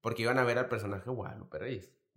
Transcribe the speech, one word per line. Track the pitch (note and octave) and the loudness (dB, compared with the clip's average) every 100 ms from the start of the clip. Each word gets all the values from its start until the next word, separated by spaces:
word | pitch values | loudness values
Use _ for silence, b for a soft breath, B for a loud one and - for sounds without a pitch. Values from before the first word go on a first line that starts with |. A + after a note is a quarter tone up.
porque | - A2+ | -2 0
iban | A2+ C3 | 2 6
a | |
ver | B2 A#2+ | 6 4
al | B2 | 2
personaje | A2+ G2+ G2 A#2 | -2 -2 -4 -4
Guadalupe | B2 G2 G#2 F#2+ D2+ | -6 -6 -10 -10 -8
Reyes. | A2 A2+ - _ _ | -6 -6 -10 _ _